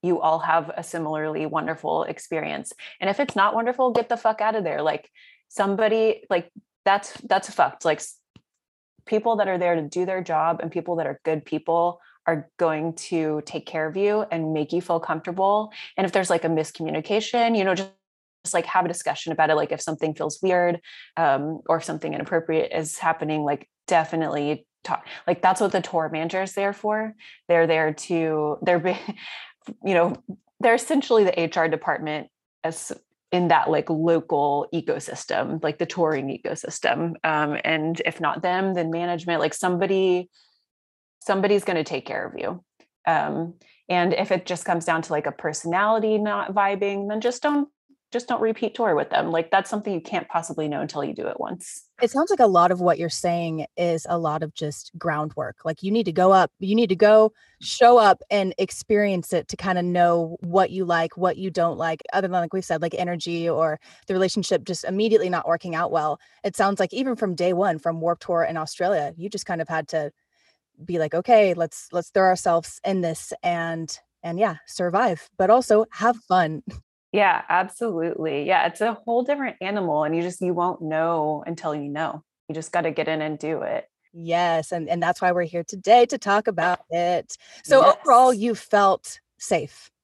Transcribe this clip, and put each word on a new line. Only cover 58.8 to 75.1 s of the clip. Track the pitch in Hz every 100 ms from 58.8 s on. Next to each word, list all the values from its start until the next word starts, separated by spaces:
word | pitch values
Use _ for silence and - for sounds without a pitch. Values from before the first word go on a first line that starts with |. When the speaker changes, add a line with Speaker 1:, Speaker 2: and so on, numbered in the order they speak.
| - 208 208 185 -
Speaker 2:
it | 175 147
to | -
kinda | 196 180
know | 175 175 175 170 165 170
what | 170 175 185
you | 180 180
like, | 170 165 -
what | 185 -
you | 185
don't | 170 170 147
like, | 165 160 -
other | 190 190
than, | 180
like | 170
we've | 190 180
said, | 160
like, | 165 -
energy | 175 175 175 170 170
or | 151 160 156 - - _
the | 185
relationship | 185 214 180 175
just | - 170 -
immediately | 190 220 214 185
not | 175 -
working | 170 175 165
out | 175
well. | 160 151 143 _ _
It | 202 -
sounds | 196 196
like | 185
even | - 269 226
from | 208 165
day | 175
one, | 180 202 160
from | 170 165
Warped | 165 170
Tour | - 170
in | 165 165
Australia, | 156 - 180 196 143 165
you | 185
just | 208 -
kind | 175
of | 160
had | 160 156
to | 165 147 _ _ _ _ _ _ _
be | 151 170
like, | 151
"Okay, | 165 180 233 202
let's, | 175 165 - -
let's | 180 170
throw | -
ourselves | 190 180 - 170 160 - -
in | 190
this | 170 160 - -
and, | 175 170 165 165 160 - _ _
and | 170 170
yeah, | 208 160 -
survive, | - 180 180 240